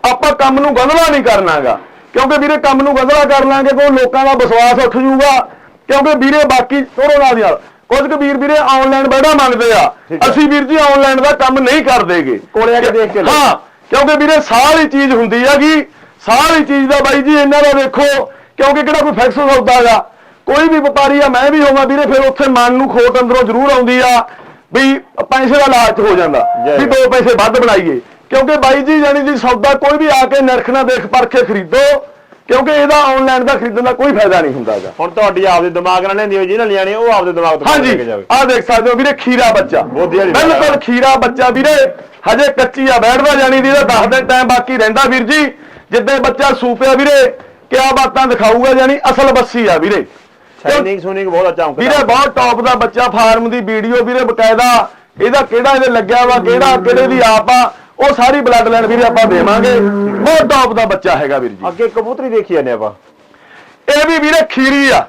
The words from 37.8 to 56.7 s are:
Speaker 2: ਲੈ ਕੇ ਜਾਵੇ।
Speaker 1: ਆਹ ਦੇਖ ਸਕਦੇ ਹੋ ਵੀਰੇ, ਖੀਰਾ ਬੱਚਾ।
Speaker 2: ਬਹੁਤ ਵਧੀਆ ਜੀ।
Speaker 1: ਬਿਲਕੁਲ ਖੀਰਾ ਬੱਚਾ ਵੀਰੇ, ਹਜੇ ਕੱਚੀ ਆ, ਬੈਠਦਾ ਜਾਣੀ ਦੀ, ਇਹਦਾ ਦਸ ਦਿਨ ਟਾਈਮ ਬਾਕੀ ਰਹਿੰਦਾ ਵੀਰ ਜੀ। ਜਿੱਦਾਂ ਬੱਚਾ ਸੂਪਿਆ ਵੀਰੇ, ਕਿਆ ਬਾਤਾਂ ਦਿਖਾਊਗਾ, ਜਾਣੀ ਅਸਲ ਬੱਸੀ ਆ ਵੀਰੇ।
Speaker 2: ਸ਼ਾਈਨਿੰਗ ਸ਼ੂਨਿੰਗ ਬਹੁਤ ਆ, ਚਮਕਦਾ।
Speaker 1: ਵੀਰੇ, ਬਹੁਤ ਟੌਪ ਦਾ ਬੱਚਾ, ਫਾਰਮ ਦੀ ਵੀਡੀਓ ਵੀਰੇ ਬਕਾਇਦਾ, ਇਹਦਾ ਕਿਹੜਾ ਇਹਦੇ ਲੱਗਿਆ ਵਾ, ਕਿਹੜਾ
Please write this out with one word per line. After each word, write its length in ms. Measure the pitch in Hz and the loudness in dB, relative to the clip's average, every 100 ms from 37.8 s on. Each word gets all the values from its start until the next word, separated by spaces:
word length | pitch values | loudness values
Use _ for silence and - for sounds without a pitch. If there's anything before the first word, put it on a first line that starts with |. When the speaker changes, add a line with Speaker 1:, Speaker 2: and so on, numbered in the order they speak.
| 254 | 0
Speaker 2:
ਲੈ 40 | 180 | -4
ਕੇ 100 | 117 | -4
ਜਾਵੇ। 200 | 107 95 | -8 -2
Speaker 1:
ਆਹ 140 | 247 254 | 0 0
ਦੇਖ 260 | 240 - | -2 0
ਸਕਦੇ 200 | 226 233 | 0 0
ਹੋ 40 | 240 | 0
ਵੀਰੇ, 180 | 277 | -2
ਖੀਰਾ 380 | 277 254 247 233 | -4 -2 0 2
ਬੱਚਾ। 300 | 208 - 151 | 0 -2 -4
Speaker 2:
ਬਹੁਤ 260 | - 139 175 | -4 -4 -2
ਵਧੀਆ 180 | 180 190 | -2 0
ਜੀ। 60 | |
Speaker 1:
ਬਿਲਕੁਲ 460 | 240 320 302 294 285 | 0 0 0 0 -2
ਖੀਰਾ 380 | - 240 262 269 | -2 0 2 2
ਬੱਚਾ 340 | 254 254 254 | -2 0 0
ਵੀਰੇ, 260 | 247 285 302 269 - - - - | 0 0 2 0 -4 -20 -8 -2
ਹਜੇ 200 | 233 285 | 0 0
ਕੱਚੀ 360 | 269 254 269 269 | 0 -4 -2 0
ਆ, 100 | 240 | 2
ਬੈਠਦਾ 380 | 233 262 285 277 | 2 2 2 2
ਜਾਣੀ 260 | 262 262 | 2 2
ਦੀ, 80 | 262 | 2
ਇਹਦਾ 120 | 277 | 0
ਦਸ 260 | - 226 - | 2 0 2
ਦਿਨ 180 | 262 247 | 0 0
ਟਾਈਮ 200 | 254 254 | 0 2
ਬਾਕੀ 300 | 247 247 254 | 0 0 -2
ਰਹਿੰਦਾ 240 | 220 226 269 | 0 2 0
ਵੀਰ 140 | 262 | 0
ਜੀ। 220 | 226 302 285 - - - _ | 0 -2 -2 -6 -20 -20 _
ਜਿੱਦਾਂ 280 | 233 277 277 | -4 -2 -2
ਬੱਚਾ 340 | 262 262 277 | -2 -2 -2
ਸੂਪਿਆ 400 | 254 247 220 214 | -2 -4 -2 0
ਵੀਰੇ, 340 | 254 285 285 262 - - - _ | 2 2 2 2 -2 -20 -20 _
ਕਿਆ 220 | 254 269 | -2 0
ਬਾਤਾਂ 360 | 262 262 262 262 | 0 0 0 -2
ਦਿਖਾਊਗਾ, 460 | 240 214 233 262 | 0 2 2 2
ਜਾਣੀ 240 | 262 262 277 | 2 2 0
ਅਸਲ 340 | 269 254 277 | 0 2 2
ਬੱਸੀ 340 | 247 240 240 214 | 2 -2 -2 0
ਆ 100 | 165 | 0
ਵੀਰੇ। 280 | 175 196 - - _ _ _ _ - | 0 -2 -4 -14 _ _ _ _ -2
Speaker 2:
ਸ਼ਾਈਨਿੰਗ 340 | 190 190 196 | -2 -2 -6
ਸ਼ੂਨਿੰਗ 280 | 180 190 190 | -6 -6 -4
ਬਹੁਤ 160 | 170 185 | -2 -2
ਆ, 60 | |
ਚਮਕਦਾ। 320 | 170 160 143 | -2 -4 -2
Speaker 1:
ਵੀਰੇ, 200 | - 196 | -2 0
ਬਹੁਤ 260 | 208 247 269 | 0 0 0
ਟੌਪ 320 | 262 247 233 | 0 -2 -2
ਦਾ 140 | 247 247 | -2 -2
ਬੱਚਾ, 320 | 226 240 247 | -2 -2 -2
ਫਾਰਮ 420 | 202 226 226 233 | 0 2 2 -2
ਦੀ 100 | 240 | -4
ਵੀਡੀਓ 440 | 202 220 220 247 | -4 -4 -2 -2
ਵੀਰੇ 160 | 220 247 | -2 -2
ਬਕਾਇਦਾ, 680 | 240 220 220 220 240 233 - - _ - | -4 0 0 2 2 0 -2 -12 _ -4
ਇਹਦਾ 200 | 220 277 | 0 0
ਕਿਹੜਾ 300 | 269 233 262 | 0 -2 0
ਇਹਦੇ 160 | 269 262 | 2 0
ਲੱਗਿਆ 380 | 233 202 240 247 | 0 0 0 2
ਵਾ, 120 | 247 | 0
ਕਿਹੜਾ 380 | 185 247 269 | 0 0 2